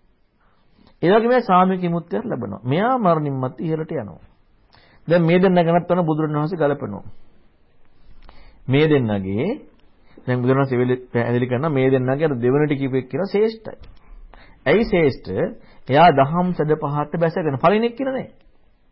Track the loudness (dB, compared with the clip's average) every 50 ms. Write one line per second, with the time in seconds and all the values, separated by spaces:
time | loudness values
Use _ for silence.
0 | _ _ _ _ _ _ _ _ _ _ _ _ _ _ _ _ _ _ _ _
1 | 2 2 4 4 4 2 2 0 2 2 4 4 4 2 0 -2 -2 -2 -4 -4
2 | -4 -6 -8 -8 -6 -6 -6 -6 -8 -8 -10 -8 -4 -2 -2 0 0 0 0 2
3 | 2 2 2 2 0 -4 -4 -4 -6 -6 -6 -6 -6 -4 -4 -6 -6 -6 -8 -8
4 | -8 -10 -14 -20 -20 -20 _ _ _ _ _ _ _ _ _ _ _ _ _ _
5 | _ 2 2 4 4 4 4 4 4 4 4 2 2 2 2 0 0 0 0 0
6 | 0 0 -2 -2 -2 -2 -2 -2 -4 -4 -2 -2 -2 -2 -2 -4 -6 -10 -12 -12
7 | -14 -16 -18 -18 -20 -20 -20 -20 _ _ _ _ _ _ _ -20 -20 -20 -20 -20
8 | -20 -20 -20 -20 -20 -20 -20 -20 -20 -20 -20 -12 -4 0 2 2 4 4 4 2
9 | 2 0 -2 -2 -4 -4 -4 -4 -4 -4 -6 -8 -12 -18 _ _ _ _ _ _
10 | _ -20 -20 -10 -4 -4 -2 0 2 2 2 2 2 2 2 0 2 2 0 -2
11 | -4 -4 -2 -2 0 0 0 0 0 0 -2 -2 -2 -2 0 2 2 2 2 2
12 | 2 0 0 0 0 -2 0 0 0 2 2 2 2 0 0 -2 -2 -2 -2 -4
13 | -4 -4 -6 -6 -4 -2 0 0 0 0 -2 -6 -14 -18 -18 -18 -20 -20 -20 -20
14 | -20 -20 -20 -20 -20 -20 -20 -20 -20 -20 -20 _ 0 2 2 2 2 0 0 2
15 | 2 2 0 -2 -8 -8 -4 -4 -4 -4 -6 -12 -20 -20 -20 -14 -4 0 4 6
16 | 6 6 6 4 2 2 0 -2 -2 -2 -2 -2 -2 -2 -2 -2 -2 -4 -4 -4
17 | -4 -4 -2 -2 -2 -2 -2 -2 -4 -4 -2 0 2 2 2 2 0 -2 -4 -6
18 | -6 -6 -6 -6 -10 -12 -18 -20 _ _ _ _ _ _ _ _ _ _